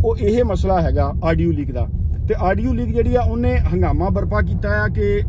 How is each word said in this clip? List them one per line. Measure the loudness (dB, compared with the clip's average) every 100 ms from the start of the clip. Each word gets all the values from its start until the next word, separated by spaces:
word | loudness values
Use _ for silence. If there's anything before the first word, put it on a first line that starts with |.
ਉਹ | 0 0
ਇਹ | 2 2
ਮਸਲਾ | 2 0 0 2
ਹੈਗਾ | 2 0 0 0
ਆਡੀਓ | 0 0 0
ਲੀਕ | -2 -4
ਦਾ। | -4 -4 -2 -2 -2 -2
ਤੇ | 0
ਆਡੀਓ | 0 0 0
ਲੀਕ | -2 0
ਜਿਹੜੀ | 0 2
ਆ, | 2
ਉਹਨੇ | 2 0 0 2
ਹੰਗਾਮਾ | 2 2 2 2 0
ਬਰਪਾ | 0 0 0
ਕੀਤਾ | 0 -2 -2
ਆ | 0 -2
ਕਿ | 0 0 0